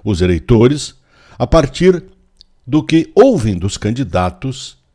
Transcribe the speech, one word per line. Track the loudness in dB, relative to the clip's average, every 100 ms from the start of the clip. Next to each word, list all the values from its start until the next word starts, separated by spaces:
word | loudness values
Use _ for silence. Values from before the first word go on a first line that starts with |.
os | -6 -2
eleitores, | 0 -2 2 4 4 2 -8 -18 _ _ _ -8
a | -2
partir | 0 0 0 2 2 -2 _ _ _ _ _ -4
do | -4
que | 0 0 0
ouvem | 4 4 4 0 -4
dos | -6 -6
candidatos | -6 -4 -4 -2 -4 -4 -10 -12 -14 -20 _